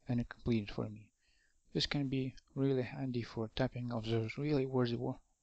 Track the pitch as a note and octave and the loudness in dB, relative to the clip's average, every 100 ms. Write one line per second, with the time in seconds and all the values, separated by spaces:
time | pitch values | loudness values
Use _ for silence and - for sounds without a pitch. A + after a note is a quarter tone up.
0 | - A#2+ A#2 - - A2+ G2+ - A2 G#2+ | -2 -2 -2 -4 2 2 0 -4 -6 -6
1 | G#2 _ _ _ _ _ _ D#3 - D3 | -18 _ _ _ _ _ _ -2 0 0
2 | C3+ C3 C3 - _ C#3 C3+ C3 A#2 D3 | 0 0 -2 -4 _ 0 2 2 0 -2
3 | C3 A#2+ A#2 - A2 - C3 B2 A#2+ A#2 | -2 -2 -4 -4 -4 0 0 0 -4 -4
4 | A2 A2+ A2+ - D3 C#3+ C3 C3 A#2+ A#2 | 0 0 0 -2 2 2 2 2 2 2
5 | B2+ - _ _ | -2 -4 _ _